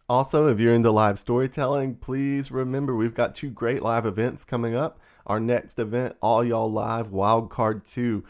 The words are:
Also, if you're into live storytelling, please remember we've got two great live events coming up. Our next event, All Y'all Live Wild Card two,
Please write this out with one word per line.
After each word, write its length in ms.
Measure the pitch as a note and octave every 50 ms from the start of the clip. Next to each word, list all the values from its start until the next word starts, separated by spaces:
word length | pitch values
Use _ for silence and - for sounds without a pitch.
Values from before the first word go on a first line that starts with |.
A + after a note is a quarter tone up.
| _
Also, 420 | - A#2+ B2+ C3+ - - D3+ D3+ D3+
if 120 | A#2 G2+
you're 140 | A2+ A#2 A#2
into 160 | A#2 A2+ A2+
live 280 | G#2+ G#2+ G#2+ G#2 G2+ -
storytelling, 760 | - - A#2+ B2 C3 C3+ - D3+ C#3 B2+ C#3+ C#3+ C3+ C3+ A#2+
please 560 | - - - C3 C3+ C#3 C#3 C#3 C#3 C3+ C3+
remember 440 | B2+ C3 C3 B2+ C3 C#3 C#3+ C3+ B2+
we've 200 | A2+ A2+ A#2 A#2
got 200 | - A#2+ - -
two 140 | - - C#3+
great 340 | A2 - A#2 A#2 C3 -
live 220 | - A2+ A#2 A#2 A2
events 400 | A2 F#2 G#2 A2+ B2+ C3 - -
coming 300 | - C3+ A#2+ A#2 A#2 A2+
up. 260 | B2 D3+ D#3+ - - _ _ _ _ -
Our 140 | - G#2 A2
next 380 | A2+ A#2 A#2+ A#2+ - - - -
event, 380 | A2+ G#2+ A2+ B2 B2+ A#2+ - -
All 240 | - G#2+ A#2 A2+ B2
Y'all 260 | A#2+ A#2 A2+ A2+ A2+
Live 400 | A2 G#2+ A2 A2 A2+ A#2 A2+ G2
Wild 400 | F#2+ F#2+ G2 G#2 A2+ A2+ A2+ G2
Card 360 | - - A#2 A2 A2 G2 -
two, 360 | - - B2+ B2 A#2+ A2 G2+ -